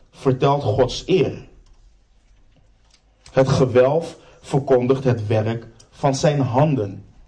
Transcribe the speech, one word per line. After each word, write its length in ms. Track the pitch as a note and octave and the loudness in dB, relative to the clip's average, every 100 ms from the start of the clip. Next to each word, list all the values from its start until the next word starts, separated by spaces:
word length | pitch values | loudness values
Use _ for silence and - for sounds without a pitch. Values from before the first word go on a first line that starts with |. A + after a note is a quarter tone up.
| _ | _
vertelt 520 | - C3+ C3 C#3+ C#3+ | -6 -2 0 2 0
Gods 400 | G#2+ A#2 B2+ - - | 0 0 0 -2 -2
eer. 420 | F#3 - G2+ - - _ _ - _ _ _ _ _ _ _ _ _ _ _ _ _ - | 0 0 -6 -16 -20 _ _ -20 _ _ _ _ _ _ _ _ _ _ _ _ _ -6
Het 160 | - C3+ | 0 2
gewelf 680 | - B2+ B2 C3 A#2+ - - - - | 2 2 4 4 2 -4 -12 -20 -20
verkondigt 640 | - C#3+ - B2+ B2 C3+ | -6 -4 2 2 2 0
het 220 | B2+ G#2+ G#2 | 0 -2 -2
werk 400 | A2 A2 A#2 - - _ | -2 -2 -6 -10 -20 _
van 240 | - C#3+ | -4 -2
zijn 260 | C3 D#3+ D3 | 0 -2 0
handen." 640 | C3 - E3 B2 G2+ G2 - - | -2 0 0 0 -4 -8 -18 -20